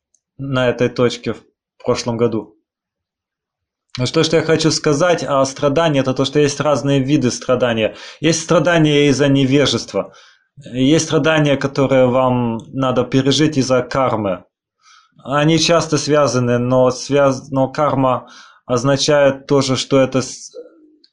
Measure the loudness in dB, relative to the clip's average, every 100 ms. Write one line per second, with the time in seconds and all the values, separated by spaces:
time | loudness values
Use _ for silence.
0 | _ _ _ -14 -6 0 0 0 -2 0
1 | 0 -2 -6 -8 _ _ _ _ -4 -4
2 | -4 -2 -2 -2 -8 _ _ _ _ _
3 | _ _ _ _ _ _ _ _ _ -6
4 | -2 0 2 0 2 0 0 0 0 0
5 | 0 0 0 0 0 0 -2 0 0 0
6 | 0 -2 -2 0 0 0 -2 0 0 0
7 | 0 0 0 -2 -2 0 0 0 -2 -4
8 | -14 -4 -2 -2 0 0 2 2 4 4
9 | 4 2 2 2 2 2 2 0 -4 -6
10 | -6 -12 -20 _ _ -20 -10 -2 2 2
11 | 2 0 0 2 2 0 -2 -2 2 2
12 | 2 2 0 0 -2 -4 -8 -4 -2 0
13 | 0 0 0 0 0 0 0 -2 -2 -2
14 | -2 -2 -4 -6 -10 _ _ _ _ _
15 | _ _ -6 0 2 2 2 0 0 -4
16 | 0 0 2 0 0 0 0 2 2 0
17 | -2 2 2 0 -4 -2 -2 0 -2 0
18 | 0 -2 -6 -20 -20 _ -4 -2 0 0
19 | 2 4 2 0 0 0 2 -2 0 2
20 | 2 0 -4 -10 -18 -20 -20 _ _ _
21 | _